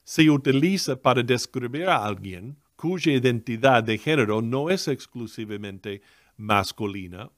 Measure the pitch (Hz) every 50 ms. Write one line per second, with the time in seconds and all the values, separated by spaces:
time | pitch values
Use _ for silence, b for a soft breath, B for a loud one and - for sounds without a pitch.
0 | _ - - - 160 156 147 143 135 143 131 135 151 180 196 185 - - 135 127
1 | - 135 123 123 120 117 127 120 - - - 131 120 120 127 147 175 190 170 123
2 | 104 107 101 98 98 98 90 90 98 127 147 - _ _ _ - - 160 185 175
3 | - 165 139 127 123 127 120 113 - - 117 110 123 135 127 117 113 113 110 104
4 | - 151 160 147 113 104 107 110 117 113 123 135 143 165 190 185 - 165 135 131
5 | - - - 123 117 107 - - 113 104 107 101 104 101 98 92 - 107 98 101
6 | b b b b b b b - 107 107 107 101 95 - - - 110 101 98 101
7 | 92 87 90 92 120 - _